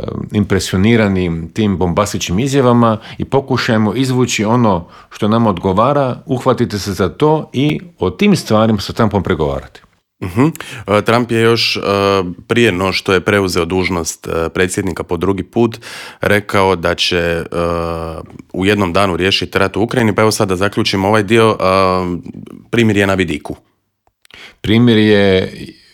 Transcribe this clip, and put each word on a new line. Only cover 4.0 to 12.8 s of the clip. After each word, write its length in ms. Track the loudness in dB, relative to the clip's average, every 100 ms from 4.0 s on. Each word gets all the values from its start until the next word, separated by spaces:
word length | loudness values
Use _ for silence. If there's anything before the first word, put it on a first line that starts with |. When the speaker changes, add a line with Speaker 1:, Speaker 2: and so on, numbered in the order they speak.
| 0 0 0 0
Speaker 1:
ono 420 | 0 2 2 0 -4 -16 -20
što 180 | -4 0
nama 220 | 2 2
odgovara, 640 | 0 0 2 2 2 0 -4 -4
uhvatite 520 | -2 0 0 0 -4
se 140 | -6
za 160 | -2 -2
to 420 | 0 2 2 -2
i 280 | -2 -2 -2 -8 -4
o 120 | -4
tim 260 | 0 2 2
stvarima 440 | 2 2 4 0
sa 120 | -2
Trumpom 300 | -2 0 0
pregovarati. 580 | -2 -2 -2 -4 -10 -18 -20 _ _ _
Speaker 2:
Mhm. 240 | -6 0 0 0 -10 -12 0
E, 160 | 0
Trump 280 | 2 0 0
je 100 | 2
još, 360 | 2 2 0 -2
e, 40 | -2 0 2 0 -2 -8 -4
prije 260 | 2 2
no 200 | 2